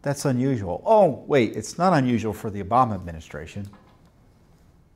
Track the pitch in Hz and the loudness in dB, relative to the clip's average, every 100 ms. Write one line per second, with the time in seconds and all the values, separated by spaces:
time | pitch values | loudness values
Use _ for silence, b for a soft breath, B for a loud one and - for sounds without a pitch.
0 | 143 139 147 123 135 123 95 87 - 220 | -6 -4 -2 0 0 0 -4 -4 2 4
1 | 180 120 - 143 110 110 - - 185 160 | 4 2 0 2 2 -2 -10 -2 2 4
2 | 127 117 110 101 113 101 92 120 123 98 | 2 0 -2 -6 -8 -8 0 2 2 -2
3 | 85 80 - 73 80 107 98 - - _ | -8 -12 -12 -14 -12 -12 -14 -16 -20 _
4 | _ _ _ _ _ _ _ _ _ | _ _ _ _ _ _ _ _ _